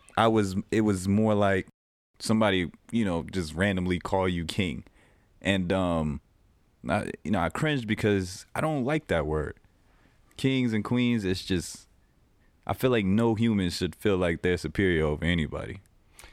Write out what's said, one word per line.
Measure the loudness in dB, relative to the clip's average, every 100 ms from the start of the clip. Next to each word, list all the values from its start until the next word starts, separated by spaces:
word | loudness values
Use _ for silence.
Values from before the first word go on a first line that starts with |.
| _ 2
I | 4
was, | 4 2 -2 -2
it | 2
was | 2 0 0
more | 2 2 2
like | 2 0 -2 _ _ _ _ -10
somebody, | 0 2 4 2 0 -6 -6
you | -2
know, | 0 -2
just | -4 -6 -4
randomly | -2 0 0 -2 -2
call | -2 0 0
you | -2 -4
king. | -4 -4 -4 -12 _ _ _ _ _
And, | -2 0 0
um, | 0 2 0 -2 -6 _ _ _ _ _ _ -4
I, | -4 -4 -8 -4
you |
know, | -2
I | -2
cringed | -2 -2 -2 -2
because | 0 2 0 -2 -10 -12 -4
I |
don't | -2 -2 -2
like | -2 0
that | -2 0
word. | -2 -4 -10 _ _ _ _ _ _ _ -4
Kings | 0 2 0
and | 0 0
queens, | 0 2 0 0
it's | -2
just, | -2 -4 -4 -12 -20 _ _ _ _ _ _ _ -8
I |
feel | -2 2
like | 2 2
no | 4 4 4
human | 2 2 0
should | 0 -4 -2
feel | 0 2
like | 2 0
they're | 0 0
superior | -2 0 2 4 2
over | 0 0
anybody. | 0 -2 -6 -10 -14 _ _ _ -20 -20